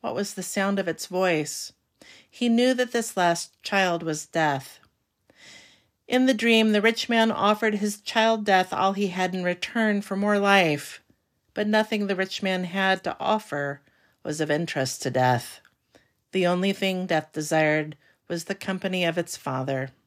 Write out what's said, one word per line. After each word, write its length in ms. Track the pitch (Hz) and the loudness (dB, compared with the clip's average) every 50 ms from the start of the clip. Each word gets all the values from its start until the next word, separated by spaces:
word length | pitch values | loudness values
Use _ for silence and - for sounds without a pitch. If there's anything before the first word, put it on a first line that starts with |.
What 140 | - 226 113 | -6 -6 -4
was 200 | 175 202 196 - | -4 -6 -6 -6
the 80 | - 175 | -10 -10
sound 360 | - - 202 196 196 202 196 | -6 -2 -2 0 0 0 0
of 80 | 185 175 | -2 -4
its 200 | 160 - - - | -4 -6 -8 -6
voice? 680 | 175 185 190 185 170 156 151 143 - - - - _ _ _ _ _ _ - - - - _ _ | -2 0 2 2 2 0 0 -4 -6 -10 -10 -14 _ _ _ _ _ _ -20 -20 -20 -20 _ _
He 180 | _ - 240 240 | _ -2 0 2
knew 260 | 226 233 247 254 254 | 2 4 4 2 2
that 180 | 240 254 240 - | 2 -2 -2 -2
this 240 | 240 226 - - 196 | -4 -4 -2 -2 0
last 440 | 180 175 170 165 - - _ _ _ | 2 2 2 0 -4 -12 _ _ _
child 400 | - - 196 190 180 175 170 170 | -2 0 2 2 2 0 -2 -2
was 240 | 165 156 151 - _ | -4 -6 -6 -8 _
Death. 520 | - 165 160 151 139 131 131 - - - _ _ _ _ _ _ _ _ _ _ _ _ - - - - - - _ _ _ _ _ _ _ - | -2 0 2 2 0 -2 -4 -10 -20 -20 _ _ _ _ _ _ _ _ _ _ _ _ -20 -20 -20 -20 -20 -20 _ _ _ _ _ _ _ 0
In 200 | 247 254 254 262 | 2 4 4 4
the 60 | 262 | 2
dream, 380 | 214 220 233 226 220 220 220 | 2 4 4 4 6 6 4
the 100 | 208 208 | 4 4
rich 280 | 202 226 226 - - - | 4 2 2 2 -2 0
man 220 | 233 226 226 226 | 2 2 4 2
offered 440 | - - - 202 214 214 - 220 208 | 2 2 2 2 2 2 0 -2 0
his 240 | 202 202 208 202 - | 0 -2 -4 -4 -6
child 460 | _ - - 233 220 226 226 220 214 | _ -4 0 2 4 4 2 2 2
Death 260 | 202 196 185 185 185 | 4 4 4 4 2
all 220 | - - 185 196 196 | 0 0 0 0 2
he 140 | 196 208 190 | 0 -2 -4
had 260 | 175 185 185 185 185 | -2 -2 -2 -2 -2
in 100 | 185 175 | -2 -2
return 580 | 180 180 180 - - - 233 226 214 208 202 | -2 -2 -4 -6 -6 -2 0 0 2 0 0
for 140 | 202 - 202 | -2 -4 -4
more 240 | 190 202 208 208 202 | -2 0 2 2 2
life, 600 | 202 202 196 196 180 160 147 143 - - - - _ _ _ _ _ _ _ _ _ _ _ | 4 6 6 6 6 4 2 -2 -4 -12 -16 -18 _ _ _ _ _ _ _ _ _ _ _
but 140 | - 214 208 | -4 -2 2
nothing 400 | 214 214 220 220 226 214 208 196 | 2 2 2 2 -2 -4 -2 -2
the 80 | 202 | -2
rich 260 | 180 190 190 - - | -2 -2 -4 -4 -4
man 220 | - 190 185 185 180 | -2 -2 -2 -2 -4
had 400 | 175 170 196 196 190 190 185 _ | -4 -4 -2 0 0 0 0 _
to 140 | - - - | -8 -8 -4
offer 640 | - - 214 214 214 - - 147 143 143 143 139 _ _ _ _ _ _ _ _ _ | -2 -2 -2 -2 -2 -6 -6 -6 -4 -6 -6 -10 _ _ _ _ _ _ _ _ _
was 160 | - 147 156 | -8 -4 -4
of 100 | 156 147 | -2 0
interest 520 | 147 147 143 - - 156 131 127 - - | 0 0 0 -2 -2 -4 -2 -4 -4 -6
to 100 | - 131 | -6 -4
Death. 480 | 127 131 127 127 127 120 - - - - _ _ _ _ _ _ _ - _ _ _ _ _ _ | 0 2 4 4 4 2 0 -6 -18 -20 _ _ _ _ _ _ _ -20 _ _ _ _ _ _
The 160 | - 190 180 175 | -2 0 2 2
only 240 | 180 180 185 196 | 2 2 0 -2
thing 340 | 190 - 196 190 185 185 185 | -2 0 -2 -2 -2 -2 -2
Death 280 | 185 170 156 151 _ _ | -2 -2 -2 -2 _ _
desired 640 | 160 156 151 165 160 156 151 151 156 151 156 151 _ _ _ _ _ _ _ | -8 -4 0 2 2 4 4 2 0 -2 -4 -10 _ _ _ _ _ _ _
was 160 | 175 170 165 | -8 -8 -6
the 100 | - 196 | -8 -10
company 480 | - - - 190 185 - 190 185 185 175 | -8 -6 -6 -6 -4 -4 -4 -2 0 0
of 140 | 165 165 175 | 0 0 -2
its 180 | 170 - - | -4 -6 -8
father. 540 | - - 139 131 131 131 135 139 131 131 135 - _ _ | -10 -6 -6 -4 -4 -4 -4 -4 -4 -4 -6 -10 _ _